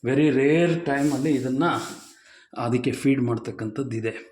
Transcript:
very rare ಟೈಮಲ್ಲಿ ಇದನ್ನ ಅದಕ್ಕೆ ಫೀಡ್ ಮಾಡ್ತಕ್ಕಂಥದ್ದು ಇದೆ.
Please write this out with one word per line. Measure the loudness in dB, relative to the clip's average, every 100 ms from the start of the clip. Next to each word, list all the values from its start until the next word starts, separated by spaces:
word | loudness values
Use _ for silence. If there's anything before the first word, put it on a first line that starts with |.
| 0
very | 2 4 4
rare | 4 4 2 0 -2
ಟೈಮಲ್ಲಿ | 0 0 0 0 0
ಇದನ್ನ | 0 0 0 -2 -6 -14 -20 -20 _ -20 _ -8 -2
ಅದಕ್ಕೆ | 0 0 0
ಫೀಡ್ | 2 2 2
ಮಾಡ್ತಕ್ಕಂಥದ್ದು | -2 -4 -8 -8 -6 -6 -4
ಇದೆ. | -6 -8 -18